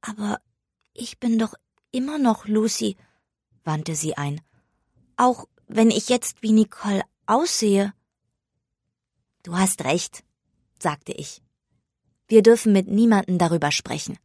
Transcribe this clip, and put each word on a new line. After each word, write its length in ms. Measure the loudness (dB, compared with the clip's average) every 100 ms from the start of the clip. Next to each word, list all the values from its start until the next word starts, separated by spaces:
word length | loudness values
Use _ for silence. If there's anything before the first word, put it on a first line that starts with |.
„Aber 380 | -14 -8 -6 -6 _ _ _ _ _
ich 260 | -16 -16 -8
bin 200 | -2 0
doch 160 | -2 -6 _ _ _
immer 280 | -8 -6 0
noch 280 | 0 0 0
Lucy“, 500 | 0 0 -2 -4 -8 _ _ _ _ _ _
wandte 320 | -8 -6 -6 -6
sie 200 | -6 -6
ein. 260 | -6 -8 _ _ _ _ _ _ _ 0
„Auch 300 | 0 0 -8 _ _
wenn 220 | 2 4
ich 200 | 4 0
jetzt 340 | -2 -2 -6
wie 80 | 2
Nicole 500 | 2 2 -2 -4 -4 -6 _ -2
aussehe.“ 680 | -2 0 -2 2 2 0 -6 _ _ _ _ _ _ _ _ _ _ _ _ _ _
„Du 160 | -8 -2
hast 260 | 0 0 -2
recht“, 380 | -2 -2 -14 _ _ _ _ _ _
sagte 340 | -8 -8 -12
ich. 280 | -14 -14 -18 _ _ _ _ _ _ _ _ _
„Wir 160 | 6
dürfen 300 | 8 6 4
mit 140 | 2 2
niemandem 500 | 2 4 2 2 0
darüber 340 | 0 0 -2
sprechen. 460 | -4 -6 -10 -10 -14